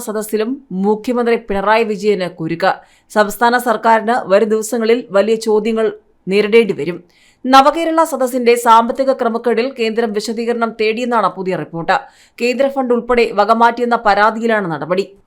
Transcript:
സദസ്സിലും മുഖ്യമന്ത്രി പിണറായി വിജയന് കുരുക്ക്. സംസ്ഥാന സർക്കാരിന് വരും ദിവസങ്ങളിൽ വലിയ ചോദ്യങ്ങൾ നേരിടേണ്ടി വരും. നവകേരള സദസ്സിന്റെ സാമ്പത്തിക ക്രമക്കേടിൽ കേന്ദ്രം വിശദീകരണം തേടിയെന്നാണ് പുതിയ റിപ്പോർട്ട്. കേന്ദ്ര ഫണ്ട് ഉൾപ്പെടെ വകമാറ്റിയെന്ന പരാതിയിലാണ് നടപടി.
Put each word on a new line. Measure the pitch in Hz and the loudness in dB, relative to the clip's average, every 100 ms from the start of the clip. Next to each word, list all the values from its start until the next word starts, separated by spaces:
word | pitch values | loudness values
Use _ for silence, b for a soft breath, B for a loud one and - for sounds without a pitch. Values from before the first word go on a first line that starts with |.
| 240 | -4
സദസ്സിലും | 214 214 214 220 277 - 185 196 | -8 -4 -4 -4 -8 -8 -2 0
മുഖ്യമന്ത്രി | 214 233 240 233 233 233 | 0 -2 -2 0 0 -2
പിണറായി | 196 190 220 220 | -2 2 2 0
വിജയന് | 202 208 196 180 170 | -2 -2 -2 -4 -6
കുരുക്ക്. | 160 165 185 - b b b 214 | -6 -2 -2 -2 b b b 0
സംസ്ഥാന | 202 208 240 240 240 | 0 0 0 2 0
സർക്കാരിന് | 214 233 226 214 247 - | 0 2 2 2 -2 2
വരും | 196 220 | 2 2
ദിവസങ്ങളിൽ | 220 220 240 220 240 240 196 | -2 -2 -2 0 0 0 0
വലിയ | 208 220 226 | 2 0 0
ചോദ്യങ്ങൾ | 214 214 220 214 - _ _ - | 0 0 0 -2 -4 _ _ -2
നേരിടേണ്ടി | 196 214 226 220 175 | 0 4 4 4 0
വരും. | 147 175 - b b b 254 | -6 -8 -12 b b b 2
നവകേരള | 269 285 302 330 320 320 | 4 6 2 0 0 0
സദസ്സിന്റെ | 262 254 254 233 240 240 | 0 -2 0 2 4 6
സാമ്പത്തിക | 226 233 254 269 262 | 4 4 0 -2 0
ക്രമക്കേടിൽ | 233 233 240 226 254 254 | -2 -2 -2 -2 -2 -4
കേന്ദ്രം | 226 220 233 208 | -4 -2 -2 -4
വിശദീകരണം | 214 226 233 233 226 220 | -6 -6 -4 -2 -4 -2
തേടിയെന്നാണ് | 214 220 247 233 190 180 | -2 -2 -2 0 0 -2
പുതിയ | 185 170 | -6 -6
റിപ്പോർട്ട്. | 147 165 165 190 - B B - | -6 -6 -2 -2 -4 B B -4
കേന്ദ്ര | 240 247 277 277 | -2 0 0 -2
ഫണ്ട് | 254 240 | -2 -2
ഉൾപ്പെടെ | 233 240 226 196 | 0 0 0 2
വകമാറ്റിയെന്ന | 208 226 233 233 240 233 220 | 2 4 2 2 -2 0 2
പരാതിയിലാണ് | 202 214 220 226 214 190 | 2 2 0 -2 -2 -2
നടപടി. | 151 147 185 196 - | -6 -4 -4 -4 -10